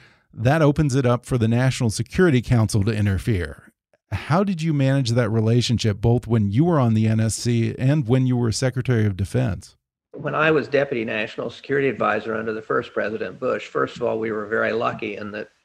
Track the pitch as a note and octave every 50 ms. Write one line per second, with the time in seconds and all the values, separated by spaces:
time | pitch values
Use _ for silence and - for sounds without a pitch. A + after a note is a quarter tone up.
0 | - _ _ _ _ _ - - A2 B2+ D3 E3 D3+ C#3+ C#3+ - D#3 C#3 B2 C#3
1 | B2+ A#2+ A#2+ A#2+ - - C3+ A#2+ A2+ A2+ A#2 A#2+ B2+ C3 B2+ - B2+ A2 F#2+ -
2 | A2 - - - F#3 F3 C3+ B2 G#2 - B2 A#2 A2 G2 - A2 F#2+ A2+ A2 G#2
3 | G#2 G#2 F#2+ F2+ - B2+ A2 F#2 E2 D2 D#2+ - - _ _ _ _ _ _ _
4 | _ _ G#2+ - - - C#3+ F#3 G#3 G3 G3 D#3 D#3+ E3 D3+ C#3+ C3+ C3+ C3+ C#3
5 | C3+ A2 A#2 B2 A#2+ G#2 A2 A2+ A2 A2 A#2 B2 - - A#2+ G2 - A2+ G2 -
6 | - A#2 A#2+ B2 - A2 A#2 A#2 G2+ G2+ G2 B2 E3 F3 E3+ D3 B2 A#2 A2 G#2+
7 | A2 A2+ A2 A2 A2 A2 - - - A#2+ A#2+ A#2 A2+ A2+ - - A#2+ C3 D3 D#3
8 | C3 G#2+ B2+ C3 C3 B2+ B2+ A#2+ A#2+ A2+ A2 - C3+ C3 - B2+ A#2+ - B2 A2
9 | G#2 G#2 F#2+ F2+ G2 - - B2 C3 A#2 F2 - - - - _ _ _ _ _
10 | _ _ - - D#3 C#3+ C#3 C#3+ D#3 D#3+ D#3+ D3 - - C3+ C3+ C#3 C#3 C3 A#2
11 | A2 A#2 A2 G#2+ G#2+ A#2 - - B2 A#2 - - - - C#3 C#3+ C#3 C3+ A2 G#2
12 | A2 G#2+ G#2+ A2 - A2+ A2 A2+ A2 A2+ A2 A2 A2 - C#3 B2+ A#2 - - A2+
13 | G#2 G#2 A2 G#2 G#2+ F#2+ - - B2+ B2 A2 G#2 - - - C#3+ C3+ B2+ - -
14 | B2 A2+ A2+ A2+ A2+ A2+ G#2+ G#2+ G#2 G2+ A2+ A2+ A2 A2 A2 A2+ A#2+ B2+ A#2 A2+
15 | A#2 G#2+ G2+ G2+ G#2 G#2 G2+ G#2+ A2+ - _ _